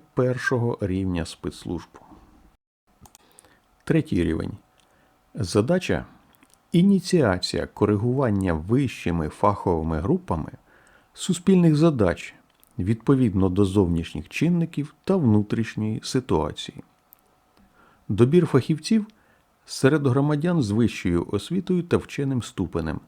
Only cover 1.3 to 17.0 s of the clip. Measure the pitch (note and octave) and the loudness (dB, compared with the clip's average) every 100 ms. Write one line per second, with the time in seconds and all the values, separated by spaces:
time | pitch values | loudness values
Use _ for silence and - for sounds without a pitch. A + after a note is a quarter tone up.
1.3 | - E2+ - - E2+ - - - - - | -8 -12 -10 -8 -10 -10 -20 -20 -20 -20
2.3 | _ _ _ _ _ _ _ - _ _ | _ _ _ _ _ _ _ -20 _ _
3.3 | _ _ _ _ _ - D#3 - F#2 D#2+ | _ _ _ _ _ -2 0 0 0 0
4.3 | D#2+ F#2 - _ _ _ _ _ _ _ | -2 -6 -10 _ _ _ _ _ _ _
5.3 | G3 F#2 G#2 A#2+ F3+ - F2 - - _ | -8 -2 0 0 -2 -2 -4 -6 -16 _
6.3 | _ _ _ _ E3+ G3 G3 - F3+ A#2 | _ _ _ _ 2 4 4 2 2 2
7.3 | F2+ - E2+ - - G#2 G#2 A#2+ C3 B2+ | 0 -2 -4 -6 0 2 2 0 0 0
8.3 | G2+ F#2+ D#2+ E2+ B2 C3 - F2+ E2+ D#2 | 0 0 -2 0 0 0 -4 -4 -2 -2
9.3 | - G2+ G2+ G2+ E2 D#2+ D#2+ G2 F3+ - | 0 0 0 0 0 0 -2 0 -2 -2
10.3 | E2 - - _ _ _ _ _ - - | -6 -6 -12 _ _ _ _ _ -10 -6
11.3 | F3 - F#3 E3+ D3 E3 C3 F#2 D2+ - | -2 2 4 6 4 4 4 0 0 -8
12.3 | - _ _ _ - F#2 A2+ - C3+ B2 | -20 _ _ _ -6 -2 0 2 2 2
13.3 | F#2 F#2+ F2+ G2 G2+ F2 E2+ E2+ D#2+ - | 2 2 2 2 4 2 0 -2 -8 -10
14.3 | - D#3 F3 E3 - C#3+ - - F#3+ B2+ | -2 0 0 -2 -4 -8 -6 -2 2 4
15.3 | G#2 G2+ A2+ A2 - G#2+ A#2 - C3 - | 4 2 -2 -4 -6 -6 -6 -4 -4 0
16.3 | E2+ D#2 - - - - _ | 0 -2 -6 -14 -16 -20 _